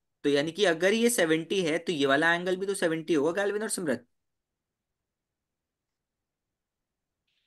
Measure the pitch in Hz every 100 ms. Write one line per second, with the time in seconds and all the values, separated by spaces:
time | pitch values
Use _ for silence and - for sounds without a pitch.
0 | _ _ 147 143 160 170 190 160 185 226
1 | 233 233 165 160 160 196 165 170 - 156
2 | 139 139 165 175 180 185 196 196 175 160
3 | 156 156 151 185 202 208 220 - 165 120
4 | - _ _ _ _ _ _ _ _ _
5 | _ _ _ _ _ _ _ _ _ _
6 | _ _ _ _ _ _ _ _ _ _
7 | _ _ _ _